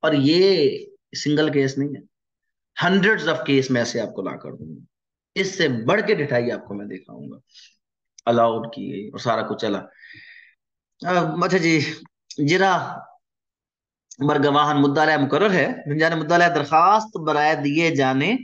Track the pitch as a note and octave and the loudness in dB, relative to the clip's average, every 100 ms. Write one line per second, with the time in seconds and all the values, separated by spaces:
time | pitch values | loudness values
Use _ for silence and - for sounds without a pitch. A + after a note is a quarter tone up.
0 | D#3+ D3+ C#3 E3+ G3 F3+ C#3+ - - - | 0 2 2 4 4 4 0 -2 -12 -20
1 | _ - C#3+ D3 D#3 C#3+ C3+ C3+ C#3+ C3+ | _ -8 -2 0 0 0 -2 -2 -6 -6
2 | - _ _ _ _ _ _ - E3+ F#3+ | -16 _ _ _ _ _ _ -4 0 2
3 | F#3 G#3+ D#3 D#3 - C#3 C3 B2 A2+ A#2+ | 2 0 -2 -4 0 0 2 0 -2 -4
4 | G#2 - F#2 - - C2 D#2 D#2+ - _ | -6 -8 -10 -10 -14 -16 -16 -16 -20 _
5 | _ _ _ - G3 - D#3 A#2+ A#2 G3+ | _ _ _ -6 -6 0 0 0 0 0
6 | G#3 C#3 C#3+ A#2+ A#2+ G#2 - G2+ G#2 - | 2 0 0 0 -2 -4 -10 -14 -12 -16
7 | - E2 - - _ - - _ _ _ | -18 -18 -18 -18 _ -20 -20 _ _ _
8 | _ - - A#2 A#2 A2+ A2 - G2 F#2+ | _ -10 -2 2 2 0 -6 -10 -10 -10
9 | G#2+ G2+ B2 A2+ - G#2 A2 G2 - _ | -12 -8 -4 -2 -4 -6 -4 -4 -8 _
10 | - - - - - _ _ _ _ _ | -20 -20 -20 -20 -20 _ _ _ _ _
11 | E3+ F3+ D#3+ D#3 F3+ F#3 E3 D#3+ C3+ - | -2 -2 -2 -2 0 0 2 2 0 -8
12 | - _ _ - C#3+ F3+ F#3+ F3 - - | -18 _ _ -4 0 2 2 2 -2 -12
13 | - _ _ _ _ _ _ _ _ _ | -16 _ _ _ _ _ _ _ _ _
14 | _ - C#3+ D3 C#3+ C#3+ D3 D3 C#3+ C#3 | _ -4 0 2 4 4 2 4 2 4
15 | D#3 D3+ C#3 D3 G#3 F3+ D3 B3+ - D3 | 2 2 2 2 2 2 0 -4 -6 0
16 | D#3+ E3 D3 F3 F3 E3 C#3+ D#3 F3 G#3+ | 0 0 0 4 4 2 2 4 6 4
17 | G#3+ - D#3 D3 D3+ D#3 C#3+ D3 E3 C#3 | 0 -8 -2 2 2 0 -2 0 0 2
18 | C3 C3 D#3 B3+ | 0 0 0 -2